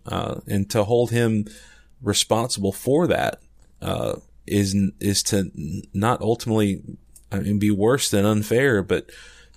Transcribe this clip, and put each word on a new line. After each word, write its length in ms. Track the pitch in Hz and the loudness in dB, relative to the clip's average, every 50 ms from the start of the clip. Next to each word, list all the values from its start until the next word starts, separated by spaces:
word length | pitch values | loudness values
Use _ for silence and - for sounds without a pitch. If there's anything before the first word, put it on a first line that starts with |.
| - | -10
Uh, 360 | - - 92 - - - - - | -8 -6 -4 -4 -6 -6 -8 -6
and 220 | - 104 98 98 - | -4 -2 -2 -2 0
to 120 | - 113 101 | 0 0 0
hold 280 | 104 120 120 120 110 | 2 2 2 2 2
him 340 | 117 120 120 113 110 107 104 - - - - - - - - - - - | 2 2 2 2 2 0 -2 -4 -10 -20 -20 -20 -20 -20 -20 -20 -18 -8
responsible 720 | - 101 101 - - - 117 110 117 - - 104 98 98 98 | -4 -2 0 0 2 2 2 0 0 -2 -4 -2 -2 -2 -2
for 340 | - - 127 135 160 180 | -2 0 0 2 2 4
that, 320 | 139 127 - 67 55 - - - - - - - _ _ - | 2 2 2 0 -2 -4 -6 -10 -20 -20 -20 -20 _ _ -10
uh, 340 | - 92 92 - 57 57 - - - _ _ - - | -6 -4 -4 -2 -2 -4 -6 -6 -10 _ _ -18 -6
is, 300 | - 95 101 101 98 95 101 98 92 - - | -2 0 2 2 2 2 2 2 0 0 -2
is 240 | - 101 98 - - | -2 0 0 0 0
to 140 | - 110 | 0 0
n-, 460 | 98 95 - - - 76 76 87 101 - - - | 0 0 -2 -6 -8 -8 -8 -8 -8 -8 -8 -4
not 280 | 95 104 117 123 - | -2 0 0 0 0
ultimately, 640 | - 107 117 - - 120 110 110 104 101 95 - - - - - - - - - - - | 0 -2 -2 -2 -2 0 2 2 2 2 0 -4 -8 -14 -16 -18 -18 -20 -20 -20 -12 -6
I 80 | - 98 | -4 -4
mean, 200 | - 101 104 101 | -2 0 0 2
be 120 | 104 104 | 2 2
worse 380 | 104 95 104 113 135 135 - - | 2 2 2 2 2 2 0 0
than 140 | - 101 101 | 2 2 4
unfair, 580 | 107 107 104 104 - 113 120 139 139 120 98 92 | 4 2 2 2 2 2 2 4 4 2 2 2
but 260 | - 92 78 - - - - - - - - - - - | 0 -2 -2 -2 -6 -18 -20 -20 -20 -20 -20 -20 -20 -18